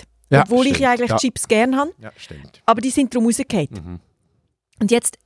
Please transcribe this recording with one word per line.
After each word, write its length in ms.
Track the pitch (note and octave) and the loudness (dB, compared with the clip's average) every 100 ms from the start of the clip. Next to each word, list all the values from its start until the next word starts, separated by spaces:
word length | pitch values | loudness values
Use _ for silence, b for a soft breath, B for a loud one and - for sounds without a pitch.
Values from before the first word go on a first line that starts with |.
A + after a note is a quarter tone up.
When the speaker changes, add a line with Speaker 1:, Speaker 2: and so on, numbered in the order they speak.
| - _ - | -20 _ 0
Speaker 1:
Ja, 120 | C#3 | 2
Speaker 2:
obwohl 240 | E3 B3 C4 | 4 2 2
ich 60 | |
Speaker 1:
stimmt. 80 | C4 | 2
Speaker 2:
ja 100 | C4 | 2
eigentlich 180 | A#3+ A#3+ | 0 0
Speaker 1:
Ja. 60 | G#3+ | 0
Speaker 2:
Chips 300 | B3+ - - | -2 -4 0
gern 280 | A3 B3 C4 | 2 2 0
habe. 160 | D4+ - | -2 -6
Speaker 1:
Ja, 120 | A2 - | -18 -18
stimmt. 460 | - D2 C#2+ _ - | -20 -20 -20 _ 0
Speaker 2:
Aber 140 | A3+ | 0
die 100 | B3+ | 0
sind 240 | C#4+ C4 | 0 0
darum 120 | A#3+ A#3 | 0 0
rausgefallen. 420 | A#3 C4+ G3+ D3 | 0 -2 -4 -4
Speaker 1:
Mhm. 280 | G2 E2 F2 _ _ _ _ _ _ _ - | -6 -12 -14 _ _ _ _ _ _ _ -4
Speaker 2:
Und 100 | G3+ | 0
jetzt 280 | A#3 - - | 2 0 -6